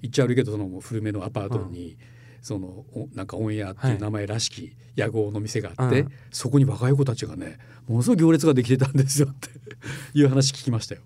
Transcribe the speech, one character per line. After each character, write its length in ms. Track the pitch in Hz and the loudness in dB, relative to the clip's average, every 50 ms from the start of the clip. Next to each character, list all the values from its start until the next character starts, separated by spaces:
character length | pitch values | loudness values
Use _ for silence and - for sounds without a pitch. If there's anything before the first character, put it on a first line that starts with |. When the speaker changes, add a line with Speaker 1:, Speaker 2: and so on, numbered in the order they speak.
| - | -10
Speaker 1:
言 80 | 117 | -4
っ 20 | - | 0
ち 80 | - | 0
ゃ 60 | 135 | 2
悪 80 | 120 123 | 2 4
い 20 | |
け 80 | 127 123 | 2 2
ど、 80 | - 107 | 0 -2
そ 60 | 104 | -6
の、 100 | 101 95 | -6 -8
も 100 | 92 92 | -8 -12
う 20 | - | -12
古 180 | - 120 110 | -8 -6 -4
め 100 | 104 107 | -4 -4
の 140 | 101 104 90 | -6 -6 -8
ア 60 | - | -6
パ 160 | - 110 101 | -6 -6 -6
ー 20 | 98 | -4
ト 220 | 120 110 95 95 | -4 -6 -6 -6
に、 220 | 85 87 87 85 80 | -10 -12 -12 -14 -14
Speaker 2:
う 0 | |
ん。 40 | - - - - - - - - - - | -18 -20 -20 -20 -20 -20 -20 -20 -20 -12
Speaker 1:
そ 160 | - 107 101 | -10 -8 -8
の、 260 | 95 92 92 95 131 - - | -8 -10 -14 -16 -18 -14 -12
お-、 160 | 117 110 - - | -12 -12 -10 -10
な 100 | - 95 | -10 -10
ん 20 | |
か 120 | - - 92 | -10 -6 -4
オ 100 | 110 107 | -4 -2
ン 60 | 107 | -2
エ 100 | 107 104 | -4 -6
ア 60 | 95 | -8
っ 40 | 95 | -8
て 120 | - - | -2 0
い 80 | 131 120 | 0 0
う 40 | 95 | 0
名 120 | 104 107 | -2 -4
前 160 | 107 107 104 | -4 -4 -4
ら 120 | 98 104 113 | -4 -4 -4
し 120 | 113 - | -4 -6
き 260 | - - - - - - - - - | -6 -8 -16 -16 -18 -20 -20 -14 -4
屋 140 | - 104 113 | -4 -4 -2
号 240 | - 113 107 104 104 | 0 -2 -4 -2 -4
の 80 | 107 | -6
店 220 | 107 107 - 113 101 | -6 -4 -4 -6 -6
が 100 | 98 87 | -6 -4
あ 120 | - 127 | -2 0
っ 40 | 127 | 2
て、 40 | 120 | 2
Speaker 2:
は 20 | |
い。 40 | 131 147 | 2 2
う 20 | |
ん。 40 | - - - - - | 0 -6 -16 -20 -12
Speaker 1:
そ 200 | - - - 123 | -12 -6 -6 2
こ 80 | 139 143 | 4 6
に 80 | 135 | 6
若 240 | 135 135 - 117 127 | 6 2 0 2 2
い 20 | 139 | 2
子 140 | 139 139 | 2 2
た 100 | 135 113 | 0 -2
ち 80 | - - | -6 -6
が 100 | - - | -10 -8
ね、 220 | 87 87 80 80 - - - - - - - | -10 -12 -12 -14 -16 -20 -20 -20 -20 -8 -2
も 80 | 110 | 0
の 60 | 117 123 | 0 2
す 80 | - | 4
ご 40 | 240 | 4
い 40 | 180 | 6
行 120 | 160 165 | 6 6
列 140 | 165 156 139 | 6 6 6
が 80 | 160 147 | 4 4
で 100 | 127 123 | 4 4
き 60 | 117 | 4
て 80 | 127 | 4
た 120 | 131 135 135 | 2 2 2
ん 40 | - | 4
で 140 | 143 135 - | 2 2 2
す 140 | - 139 147 | 4 2 2
よ 60 | 135 | 0
っ 60 | - | 0
て 140 | - - - - - - - - - | -10 -16 -18 -18 -18 -20 -20 -20 -16
<laughs> 320 | - - - - - - - | -14 -12 -12 -12 -14 -2 4
い 60 | 147 143 | 4 6
う 60 | 135 | 6
話 240 | 131 135 131 135 - | 6 4 2 2 0
聞 120 | - - | -2 -4
き 60 | - | -2
ま 100 | 120 113 | -2 -2
し 60 | - | -4
た 80 | - 101 | -6 -14
よ。 60 | - - | -14 -16